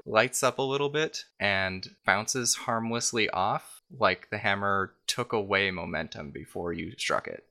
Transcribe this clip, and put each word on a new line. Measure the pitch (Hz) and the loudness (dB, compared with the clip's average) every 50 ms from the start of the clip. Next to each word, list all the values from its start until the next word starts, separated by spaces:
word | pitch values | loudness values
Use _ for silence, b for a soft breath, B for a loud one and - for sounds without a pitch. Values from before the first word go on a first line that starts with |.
| - | -6
lights | - 113 107 117 127 - - - | 2 4 4 4 4 2 2 2
up | 127 120 - | 2 2 2
a | 135 | 0
little | 135 135 139 143 143 | 0 0 0 0 0
bit | 143 151 156 156 - - - - _ - | 0 0 0 0 -2 -8 -12 -14 _ -2
and | 98 101 98 95 95 92 92 92 - - - _ _ | 0 2 2 2 2 0 -2 -4 -8 -12 -16 _ _
bounces | - 92 101 110 - - 131 120 117 - | 4 4 4 2 0 -2 -2 0 0 -2
harmlessly | - - - 117 113 113 117 117 120 117 - - 117 107 - | -2 -2 -2 -2 0 0 0 0 0 -2 0 0 2 0 2
off, | - 90 92 107 131 156 - - - - _ _ 175 131 | 2 0 0 2 0 -2 -4 -8 -16 -20 _ _ -2 2
like | 107 95 92 - - - | 2 2 2 0 -4 -8
the | - 104 | -8 -2
hammer | 104 107 98 98 101 101 98 98 95 95 - _ _ | 0 0 0 2 2 2 2 2 0 -2 -6 _ _
took | - - - 120 - - | -4 -4 -4 -4 -2 -2
away | 110 101 98 101 95 98 98 | -2 0 2 2 2 2 2
momentum | 92 87 85 87 87 78 80 - - - 78 71 - | 0 -2 -4 -4 -4 -4 -4 -6 -8 -12 -12 -10 -10
before | - 76 - - - 87 87 85 | -12 -14 -10 -10 -6 -6 -4 -4
you | 85 82 85 - - | -4 -6 -8 -8 -6
struck | - - 69 - - - | -2 0 0 0 -2 -4
it. | 50 - - _ | -10 -12 -14 _